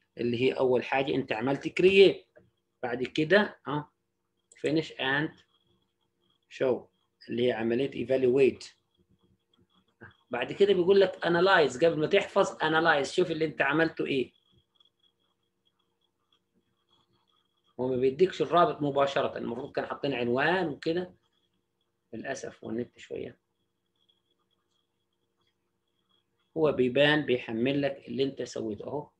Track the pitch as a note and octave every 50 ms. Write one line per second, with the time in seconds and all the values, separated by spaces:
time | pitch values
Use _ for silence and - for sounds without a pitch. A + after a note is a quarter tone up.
0 | _ _ - - A#2+ A#2+ A#2+ A#2 B2+ B2+ - B2+ C3 B2+ B2+ A#2+ - - C3+ C3+
1 | C#3 D3 D3+ C3+ C3 - A#2+ A2 A#2 C3+ C#3+ C3+ - D#3 - - F3 F#3+ G3 G3
2 | G3 E3+ C#3 - - _ _ - _ _ _ _ _ _ _ _ - A#2+ A#2+ B2+
3 | B2+ B2 - D3+ D#3 D#3 F#3 G#3 G3+ - - - - C3 C#3+ D3+ C#3+ - _ _
4 | _ _ _ _ _ _ _ _ _ _ _ _ - C#3 D3 D#3+ D#3 - - -
5 | C3 C3+ C#3 C#3+ D#3 D#3+ - _ _ _ _ _ _ _ _ _ _ _ _ _
6 | _ _ _ _ _ _ _ _ _ _ - - C#3 C3 A#2+ - - _ _ _
7 | _ _ _ _ - - A#2+ A#2 B2 B2 A2+ A2 A2+ A#2 A#2 B2 C#3 C#3 - -
8 | B2 A#2 C3 C3+ C3 B2 B2 C#3 C#3 A#2+ A2 - - - - _ _ _ _ _
9 | _ _ _ _ _ _ _ _ _ _ _ _ _ _ _ _ _ _ _ _
10 | - G2 _ _ _ - B2 A#2+ B2+ C#3 C#3+ - G3 G3+ G3 F3+ E3+ F3+ G3 G3
11 | F#3+ F#3 F#3 - - E3+ E3+ E3+ F3 F#3+ F#3+ F3 D#3 B2+ - - E3 E3+ D#3 D3+
12 | D3+ C#3+ - G3 G3 - - G3+ F#3+ F#3 - - D#3 D#3 D#3+ D#3+ E3 E3 D#3 C#3+
13 | C3+ - - F3+ F3 - D#3+ D#3 D#3+ D#3 C3 - C#3+ C3+ C#3+ D#3+ D#3+ D#3+ - -
14 | D#3 D3+ C#3+ C3+ A#2+ - _ _ _ _ _ _ _ _ _ _ _ _ _ _
15 | _ _ _ _ _ _ _ _ _ _ _ _ _ _ _ _ _ _ _ _
16 | _ _ _ _ _ _ _ _ _ _ _ _ _ _ _ _ _ _ _ _
17 | _ _ _ _ _ _ _ _ _ _ _ _ _ _ _ - B2+ C3 C3 B2
18 | C3 C3+ C3 C#3+ F#3+ F3+ - - D3+ C3 D3 F3 E3+ - C#3+ - D3 C#3+ C3+ C#3
19 | C#3 C#3 - D3 B2+ A#2 - A#2+ A#2+ A#2 A#2 A#2+ C#3+ - - C#3 B2+ - - -
20 | - C#3+ C3+ A#2+ B2 A#2+ A#2+ B2+ C#3+ D#3+ F3+ F#3+ F3+ D#3 C3+ - - D#3+ E3 F3+
21 | F#3 F3+ - _ _ _ _ _ _ _ _ _ _ _ _ _ _ _ _ _
22 | _ _ - A2 - C#3 C3 - - - - - - A2+ A2 A#2 A#2+ A#2 _ -
23 | - - - - - B2 B2+ _ _ _ _ _ _ _ _ _ _ _ _ _
24 | _ _ _ _ _ _ _ _ _ _ _ _ _ _ _ _ _ _ _ _
25 | _ _ _ _ _ _ _ _ _ _ _ _ _ _ _ _ _ _ _ _
26 | _ _ _ _ _ _ _ _ _ _ - E3 D#3 D3 B2+ B2+ B2+ B2+ A#2+ C#3
27 | C#3+ D3 D3+ D3+ C#3+ B2 B2 B2 - - A2+ A2+ A#2+ C3+ C#3 C#3+ C#3 C#3 - -
28 | - - A#2+ B2 C3+ C3+ C3 - B2+ A#2+ - A#2 A2+ A2 G#2 G#2 - - A#2+ D3
29 | - - _ _